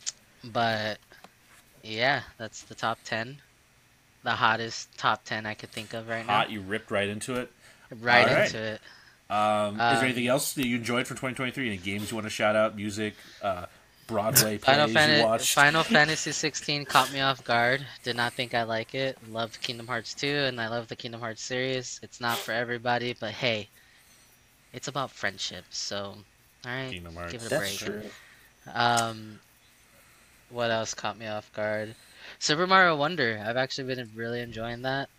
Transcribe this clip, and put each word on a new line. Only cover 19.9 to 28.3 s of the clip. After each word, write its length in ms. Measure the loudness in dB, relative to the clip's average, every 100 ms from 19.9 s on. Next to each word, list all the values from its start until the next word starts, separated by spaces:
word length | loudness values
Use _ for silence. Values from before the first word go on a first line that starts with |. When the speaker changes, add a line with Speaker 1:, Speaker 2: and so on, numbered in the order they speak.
| -6 -6
Speaker 1:
two, 140 | -6 -2
and 340 | 0 -2 -2
I 80 | -4
love 180 | -4 -6
the 80 | -10
Kingdom 240 | -10 -10
Hearts 220 | -10 -10
series. 560 | -6 -4 -2 -4 -6 -12
It's 180 | -16 -6
not 160 | -2 -2
for 160 | -2
everybody, 640 | -4 -4 -4 0 0 -2 -6
but 120 | -8
hey, 360 | -2 0 0 -4 -16 -20 _ _ _ _ _ _ _ _
it's 140 | -12 -6
about 240 | -4 -6
friendship, 540 | -4 -6 -4 -8 -8 -12
so, 440 | -10 -6 -6 -6 -12 -20 _ _ _ -10
all 60 |
right, 180 | -8 -8
Speaker 2:
Kingdom 220 | -10 -12 -10
Speaker 1:
give 40 |
Speaker 2:
Hearts. 140 | -10
Speaker 1:
it 120 | -10 -4
a 40 |
Speaker 3:
That's 340 | -2 -2 -4
Speaker 1:
break. 180 | -6 -8
Speaker 3:
true. 60 | -10 -16 -20